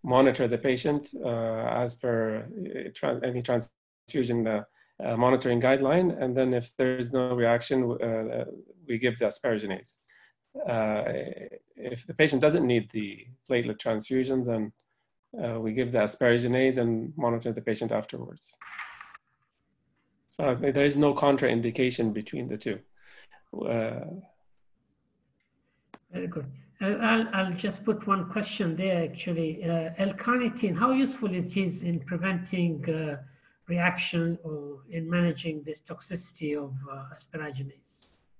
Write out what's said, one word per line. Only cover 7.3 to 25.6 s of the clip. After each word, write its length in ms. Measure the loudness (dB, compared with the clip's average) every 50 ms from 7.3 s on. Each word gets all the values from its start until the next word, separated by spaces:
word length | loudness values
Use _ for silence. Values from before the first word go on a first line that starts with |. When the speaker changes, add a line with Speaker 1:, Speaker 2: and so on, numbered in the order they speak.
| 2
Speaker 1:
reaction, 580 | 2 4 4 4 4 2 2 2 2 2 2
uh, 540 | 0 -2 -2 -2 -2 -2 -2 -4 -4 -4 -6 -6 -10 -16 -18 -20 -20 _ -6
we 100 | -4 -2
give 200 | 0 2 0 2
the 80 | 2 0
asparaginase. 680 | 0 0 0 0 0 0 0 -2 -4 -6 -6 -8 -16 -20 _ _ _ _ _ -20 _ _ _ _ _ _ -8 -4 -2
Uh, 340 | 0 0 0 0 0 0 -2 -2 -4 -4 -6 -8 -10 -12 -14 -16 -16 -18 _ _ _
if 300 | -12 -10 -10 -10 -10 -12
the 80 | -12 2
patient 280 | 4 4 4 6 6
doesn't 260 | 6 6 6 4 4
need 240 | 4 4 2 2 -2
the 340 | -6 -6 -6 -6 -10 -14 -18 -20 -20 _ _ -2
platelet 300 | 0 0 0 -2 -6 -4
transfusion, 680 | -2 -2 -2 -2 -4 -2 -2 0 0 0 0 -2 0
then, 260 | -2 -2 -2 -4 -6 -8 _ _ _ _ _ _ _ _ _ _ _ -10 -6
uh, 180 | -6 -4 -4 -4
we 140 | -4 -2 -2
give 180 | 0 -2 0
the 80 | 2 2
asparaginase 760 | 2 2 0 2 4 6 6 6 4 2 2 4 4 4 4
and 340 | 4 2 2 0 0 -4 -6 -6
monitor 340 | -2 0 0 0 0 -2 -4
the 100 | -6 -4
patient 300 | -2 -4 -2 -2 -2 -2
afterwards. 640 | -2 -2 -4 -4 -10 -12 -12 -12 -14 -18 -20 -20 -20 _ -20 -18 -14 -14 -14 -16 -16 -20 -20 -20 -20 -20 _ _ _ _ _ _ _ _ _ _ _ _ _ _ _ _ _ _ _ _ _ _
So 240 | -6 0 0 2 2
th-, 200 | 2 2 2 4
there 100 | 6 4
is 100 | 4 6
no 180 | 6 4 4 4
contraindication 1000 | 4 4 4 4 4 4 4 2 2 2 0 0 2 0 2 2 2 0 0 0
between 340 | -2 -6 -6 -8 -8 -6
the 100 | -6 -8
two. 220 | -6 -4 -6 -6 -6 -10 _ _ _ -20 -20 -20 -20 -20 _ -20 -20 _ _ -10
Uh, 520 | -6 -4 -2 -2 0 -2 -2 -4 -6 -10 -10 -12 -14 -16 -18 _ _ _ _ _ _ _ _ _ _ _ _ _ _ _ _ _ _ _ _ _ _ _ _ _ _